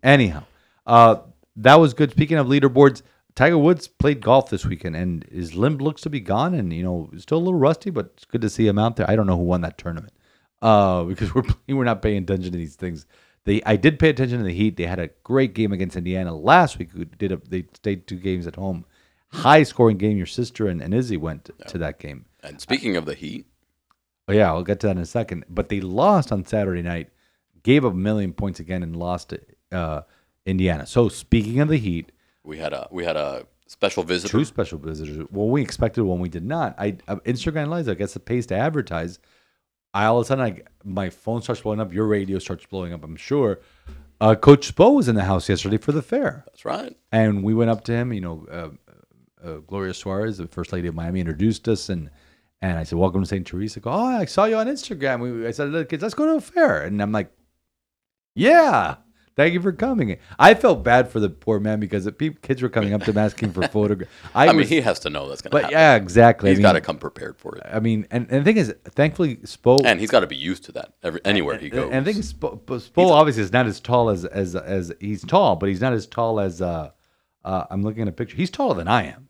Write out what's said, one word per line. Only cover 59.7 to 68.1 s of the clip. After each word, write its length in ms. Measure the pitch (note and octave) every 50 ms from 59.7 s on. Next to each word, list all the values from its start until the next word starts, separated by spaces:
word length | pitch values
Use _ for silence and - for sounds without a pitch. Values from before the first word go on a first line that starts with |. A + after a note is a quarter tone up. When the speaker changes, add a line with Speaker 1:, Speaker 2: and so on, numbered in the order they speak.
Speaker 1:
coming." 460 | F3 - G#3+ B3+ C4+ A3 D3+ G#2+ F#2 - _ _ - -
I 160 | C#3 F3+ A3
felt 300 | A3 - A#3+ F3 A#2 F#2+
bad 260 | B2 A#2 B2+ B2+ B2
for 100 | - A2+
the 100 | G#2+ G2
poor 300 | E2 - - - A2 G2+
man 200 | G2+ G#2+ G#2+ G#2+
because 260 | G#2+ G2 - G2+ F#2
the 60 | G#2
peop-, 300 | G#2 _ D3+ D#3 D3+ _
kids 200 | - - C#3 B2
were 80 | B2+ B2
coming 240 | - A#2 G#2+ G2+ G2+
up 80 | G#2+ F#2+
to 80 | -
him 60 | G#2+ G#2
asking 340 | G#2+ G#2+ - - - G#2+ F2
for 140 | F#2 F2+ D3
Speaker 2:
<laughs> 0 |
Speaker 1:
photographs. 440 | - G#2+ G#2 G#2 G#2 F#2+ F#2 - _ - - - -
I 100 | G#2+ C3+
Speaker 2:
I 20 | D#3+
mean, 80 | - D#3
Speaker 1:
was, 120 | C#3 A#2
Speaker 2:
he 120 | D3+ D#3+
has 180 | B2+ A2+ F2+ -
to 80 | - -
know 180 | D2 D2 C#2 C#2
that's 140 | C#2 -
gonna 100 | - -
Speaker 1:
but 100 | - D3 -
Speaker 2:
happen. 100 | D3+ C#3+
Speaker 1:
yeah, 220 | D#3 D#3+ D3+ C3
exactly. 540 | A2+ G2+ F2+ F2+ A2 A#2 A#2 A2+ - - G2
Speaker 2:
He's 80 | F#2 F#2+
Speaker 1:
I 20 |
mean, 40 | G2+
Speaker 2:
gotta 180 | G2+ F2 D#2+
come 160 | - - E2 D2+
prepared 400 | - D2+ _ - - - - _
for 180 | _ - -
it. 80 | - - -
Speaker 1:
I 80 | - A2
mean, 280 | G#2+ A#2 A2+ G#2+ G#2 -